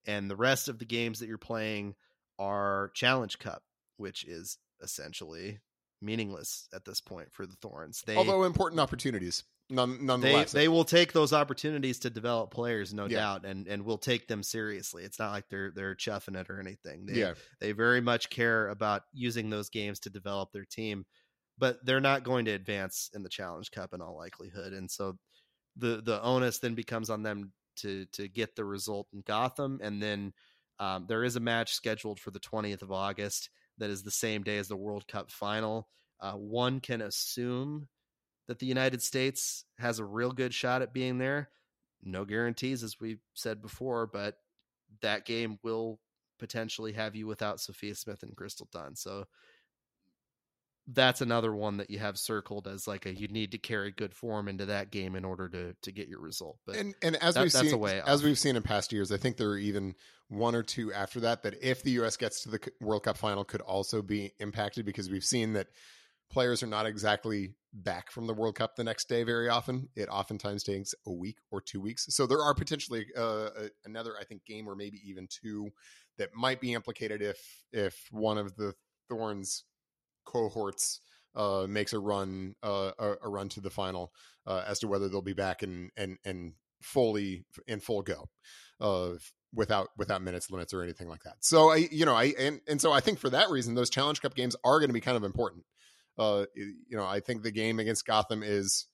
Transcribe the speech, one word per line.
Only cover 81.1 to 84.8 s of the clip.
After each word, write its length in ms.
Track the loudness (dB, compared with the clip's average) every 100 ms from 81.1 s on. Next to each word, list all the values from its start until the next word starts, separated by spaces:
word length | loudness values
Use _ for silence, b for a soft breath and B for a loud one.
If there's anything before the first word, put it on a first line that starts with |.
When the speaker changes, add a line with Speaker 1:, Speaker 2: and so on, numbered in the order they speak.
| b b
Speaker 2:
uh, 320 | 0 2 2 2
makes 240 | 0 0
a 40 | 0
run, 560 | 0 0 0 -4 -8 -6
uh, 300 | -2 0 -2 0
a, 140 | -2 -2
a 60 | -4
run 200 | -4 -6
to 120 | -6
the 100 | -8
final, 420 | -4 -4 -4 -8 b b b -4
uh, 180 | -2 -2
as 100 |
to 80 | -4